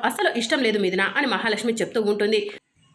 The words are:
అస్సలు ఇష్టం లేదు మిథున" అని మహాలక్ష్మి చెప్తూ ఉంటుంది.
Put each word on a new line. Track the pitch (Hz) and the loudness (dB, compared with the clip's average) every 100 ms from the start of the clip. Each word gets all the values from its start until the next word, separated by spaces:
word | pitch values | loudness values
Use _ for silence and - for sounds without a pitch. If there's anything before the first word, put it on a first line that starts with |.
అస్సలు | 233 - 381 240 | -2 0 0 0
ఇష్టం | 226 302 | 0 2
లేదు | 233 208 | 2 2
మిథున" | 185 185 | 2 2
అని | 196 202 269 | 0 0 0
మహాలక్ష్మి | 196 226 208 240 | 0 0 -2 -2
చెప్తూ | 226 - 233 | -2 -2 0
ఉంటుంది. | 208 208 208 214 202 - - _ _ | 0 0 2 0 -2 -8 -18 _ _